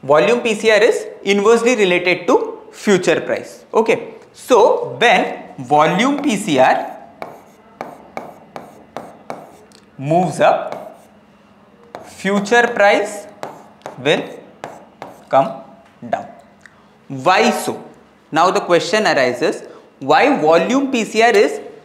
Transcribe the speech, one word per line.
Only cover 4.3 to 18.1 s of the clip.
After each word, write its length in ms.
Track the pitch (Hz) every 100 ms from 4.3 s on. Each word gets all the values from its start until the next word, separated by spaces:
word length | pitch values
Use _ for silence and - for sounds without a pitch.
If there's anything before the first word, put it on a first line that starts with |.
so 640 | - - 175 240 - 143 131
when 540 | 233 196 - - - -
volume 640 | 123 147 160 175 254 285
P 140 | 294 214
C 220 | - 131
R 200 | 135 240 - - - - - - - _ - _ - - - - - - - - - - - - - - - - - - - - _ -
moves 420 | 139 165 180 147
up, 560 | - - - - - - - _ _ _ _ _ _ _ - - -
future 600 | - 190 202 202 240 233
price 580 | - 202 247 415 - - - - - - - - -
will 260 | 127 180 - - - - - - - _ - - -
come 340 | 135 - - - - _ _ 120
down. 180 | 131 - - - _ - _ _ _ _
Why 420 | 135 135 190 233
so? 340 | - - 110 - - _